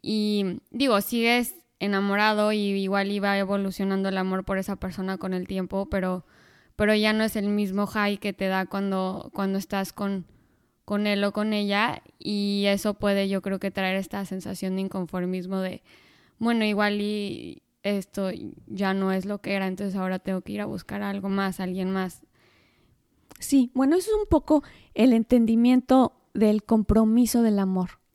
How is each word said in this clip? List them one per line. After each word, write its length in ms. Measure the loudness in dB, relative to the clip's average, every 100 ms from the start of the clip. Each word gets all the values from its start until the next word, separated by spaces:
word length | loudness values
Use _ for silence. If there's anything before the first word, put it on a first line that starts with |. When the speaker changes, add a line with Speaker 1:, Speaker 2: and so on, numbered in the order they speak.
Speaker 1:
Y, 580 | -2 0 0 0 0 -4 _
digo, 300 | -2 2 2
sigues 540 | 2 0 2 2 0 -8 _ _
enamorado 720 | -2 0 0 2 2 2 2
y 60 | 2
igual 520 | 0 0 0 0 0
iba 280 | 0 0 0
evolucionando 720 | 0 -2 -2 -2 -2 0 -2
el 100 | -2
amor 260 | -2 -2
por 140 | -2 -4
esa 180 | -4 -6
persona 420 | -8 -6 -6 -6
con 140 | -4
el 120 | -6 -4
tiempo, 420 | -6 -4 -6 -2
pero, 340 | -2 -2 -4 -8 _ _ _ _ 0
pero 180 | 2
ya 180 | 4 2
no 120 | 2
es 120 | 0 0
el 120 | -2
mismo 380 | 0 0 -2 -2
high 320 | 0 -2 -2
que 140 | -6
te 140 | -4 -2
da 180 | -2 -2
cuando, 640 | -4 -2 -2 -2 -6 -10
cuando 240 | -4 -2 -2
estás 340 | -2 -4 -4
con, 340 | -6 -6 -6 -10 _ _ _ _ _
con 220 | -6 -2 0
él 160 | 0
o 80 | 0
con 200 | 0 -2
ella, 500 | 0 0 0 0 -4 -14 _
y 460 | -4 -2 0 0 2
eso 280 | 2 0
puede, 340 | 0 0 2 0
yo 120 | -2
creo 160 | -4 -4
que 100 | -4
traer 260 | -4 -2 -2
esta 280 | -4 -8
sensación 520 | -8 -8 -8 -6 -4 -2
de 60 |
inconformismo 760 | -4 -6 -6 -4 -4 -4 -4 -4
de, 220 | -6 -8 _ -20 _ _ _ _
bueno, 260 | 0 2
igual 360 | 2 2 0 0
y 600 | -2 -4 -6 -8 -12 -18 _ _
esto 480 | -4 -4 -6 -6 -6 -6 -12 -16 -12
ya 260 | -2 0
no 200 | 0 0
es 120 | 0
lo 160 | -4 -8
que 140 | -4
era, 120 | -2 -2
entonces 300 | -4 -4 -2
ahora 220 | -2 -4
tengo 240 | -4 -6
que 100 | -6
ir 80 | -6
a 60 | -6
buscar 360 | -8 -8 -8
algo 260 | -6 -4 -2
más, 300 | 0 -2 -4
alguien 300 | -6 -4 -2
más. 320 | -2 -4 -8 _ _ _ _ _ _ _ _ _ _ _ -14
Speaker 2:
Sí, 320 | 2 2 2
bueno, 220 | 2 2 2
eso 140 | 2
es 60 | -2
un 60 | 2
poco 340 | 0 4 2 2 -20 _
el 180 | 4 6
entendimiento 1000 | 6 4 4 6 6 6 4 6 4 4 _ _
del 280 | 2 4 2
compromiso 800 | 2 0 4 4 6 4 4 4
del 160 | 4 4
amor. 420 | 2 0 -2 -8 _